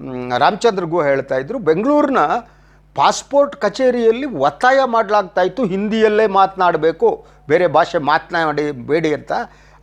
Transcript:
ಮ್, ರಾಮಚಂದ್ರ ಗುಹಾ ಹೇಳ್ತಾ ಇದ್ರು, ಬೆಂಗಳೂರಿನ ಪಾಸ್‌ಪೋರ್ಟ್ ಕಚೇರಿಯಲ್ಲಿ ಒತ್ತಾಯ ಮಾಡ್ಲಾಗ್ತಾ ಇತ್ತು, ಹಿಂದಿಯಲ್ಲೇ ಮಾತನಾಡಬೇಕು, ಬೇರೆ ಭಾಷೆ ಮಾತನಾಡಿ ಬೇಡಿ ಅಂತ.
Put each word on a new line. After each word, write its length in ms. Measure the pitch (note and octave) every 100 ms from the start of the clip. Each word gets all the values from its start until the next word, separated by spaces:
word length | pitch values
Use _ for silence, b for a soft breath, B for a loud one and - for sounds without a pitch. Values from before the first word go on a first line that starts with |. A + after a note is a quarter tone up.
ಮ್, 320 | C3+ B2+ B2 B2
ರಾಮಚಂದ್ರ 460 | D3+ G3 A#3 F#3+
ಗುಹಾ 220 | E3+ F3 D3
ಹೇಳ್ತಾ 300 | C#3 C3 C3
ಇದ್ರು, 220 | C#3 B3+
ಬೆಂಗಳೂರಿನ 600 | D#3+ D#3+ A#3+ D4 C#4+ A#3 D3+ G#3+ - b b b _
ಪಾಸ್‌ಪೋರ್ಟ್ 640 | - D#3+ - - C#4+ C#4+ -
ಕಚೇರಿಯಲ್ಲಿ 680 | G#3 - C4 B3 A3+ A#3 C#4+
ಒತ್ತಾಯ 540 | F3 C#3 - B3 C4+
ಮಾಡ್ಲಾಗ್ತಾ 580 | C4 A3+ G3+ G#3 F#3+ -
ಇತ್ತು, 220 | F#3 F#3
ಹಿಂದಿಯಲ್ಲೇ 640 | A3 F#3+ G#3 A3 A3 G#3 A3
ಮಾತನಾಡಬೇಕು, 1000 | G3 F#3+ F#3 F3+ E3 D#3+ - A3+ - b b -
ಬೇರೆ 180 | E3 F3
ಭಾಷೆ 320 | D3 E3+ F3
ಮಾತನಾಡಿ 720 | C#3 D#3+ - F3 D#3+ D3 D3+
ಬೇಡಿ 420 | C3 A#2 D#3 D#3
ಅಂತ. 180 | C#3+ - G#3 A#3+ b b b